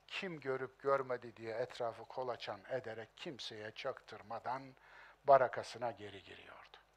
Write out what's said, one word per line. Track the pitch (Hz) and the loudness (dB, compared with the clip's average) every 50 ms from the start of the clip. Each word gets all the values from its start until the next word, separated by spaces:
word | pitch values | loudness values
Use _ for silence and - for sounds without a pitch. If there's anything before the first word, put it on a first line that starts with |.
| - | -14
Kim | - - - 196 185 165 147 | -10 -6 -4 -4 -4 -6 -4
görüp | 139 135 131 127 131 123 - - | -2 0 0 0 -2 -6 -8 -2
görmedi | 139 139 139 135 131 127 123 117 120 117 - | 4 4 4 4 4 2 -2 -4 -4 -8 -12
diye | 113 113 113 110 | -8 -6 -4 -2
etrafı | 117 127 - - - 120 113 110 113 110 | -2 -2 -2 -2 -2 -2 -2 -2 -4 -10
kolaçan | - - 131 131 123 113 - - 123 104 98 - - | -8 -6 -4 -2 -2 -2 -4 -4 -6 -6 -8 -4 -4
ederek | 131 127 - 110 110 113 110 - - | -4 -2 -2 -4 -8 -8 -10 -12 -12
kimseye | - - 175 135 - - - 113 104 107 107 | -10 -8 -8 -8 -6 -8 -8 -8 -8 -8 -8
çaktırmadan | - - - 135 - - - - 110 104 98 104 113 110 - - 127 135 135 131 127 - - - - - - - - - - | -8 -4 -4 -4 -4 -6 -8 -14 -14 -12 -8 -8 -8 -4 -2 -2 -2 -2 -4 -10 -16 -20 -20 -20 -20 -20 -20 -20 -20 2 10
barakasına | 143 139 131 127 113 - 117 104 - - 113 123 117 | 10 12 12 10 8 4 0 -4 -6 -4 -4 -2 -2
geri | 104 - 104 101 98 95 | -2 -4 -8 -10 -10 -12
giriyordu. | - - 95 - - - - - - - - - - - - | -14 -14 -16 -16 -16 -16 -16 -18 -18 -18 -20 -20 -20 -20 -20